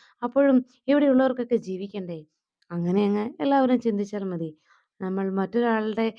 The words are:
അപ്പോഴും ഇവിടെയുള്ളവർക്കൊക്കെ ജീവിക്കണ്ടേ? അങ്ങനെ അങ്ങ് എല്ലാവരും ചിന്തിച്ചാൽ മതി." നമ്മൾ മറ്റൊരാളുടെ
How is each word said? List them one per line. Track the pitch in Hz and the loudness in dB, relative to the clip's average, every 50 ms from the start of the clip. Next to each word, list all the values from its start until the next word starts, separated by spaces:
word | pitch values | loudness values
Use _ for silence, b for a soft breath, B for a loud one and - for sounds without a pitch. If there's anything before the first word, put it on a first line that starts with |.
| b b b b - | b b b b -8
അപ്പോഴും | - 240 277 285 277 254 254 254 b b b b - | -2 2 4 4 6 4 4 2 b b b b 2
ഇവിടെയുള്ളവർക്കൊക്കെ | 285 294 294 277 262 254 262 262 254 254 240 240 240 | 2 4 4 4 4 4 4 2 0 -2 -2 -2 -2
ജീവിക്കണ്ടേ? | 226 - 185 185 185 196 196 202 208 185 175 170 156 156 _ _ _ _ _ _ _ _ _ | -2 -2 -4 -8 -8 -10 -10 -10 -10 -10 -10 -12 -12 -14 _ _ _ _ _ _ _ _ _
അങ്ങനെ | 175 175 170 175 180 202 208 | -6 -4 -2 0 0 2 2
അങ്ങ് | 202 202 208 214 247 339 - | 2 0 -2 -4 -6 -6 -4
എല്ലാവരും | 302 277 277 277 262 254 254 240 | -2 0 2 2 4 2 2 0
ചിന്തിച്ചാൽ | 240 233 208 202 202 202 208 208 196 | 0 -2 -2 -2 -4 -6 -6 -8 -6
മതി." | 190 180 165 165 160 156 b b b b b b b _ _ 190 | -6 -6 -6 -6 -8 -10 b b b b b b b _ _ -8
നമ്മൾ | 185 190 190 190 190 | -6 -4 -4 -4 -2
മറ്റൊരാളുടെ | 190 196 190 190 190 240 240 233 226 220 214 220 208 220 226 226 220 | -2 -2 -2 -2 -2 -2 0 0 0 -2 -2 -4 -4 -2 -4 -4 -4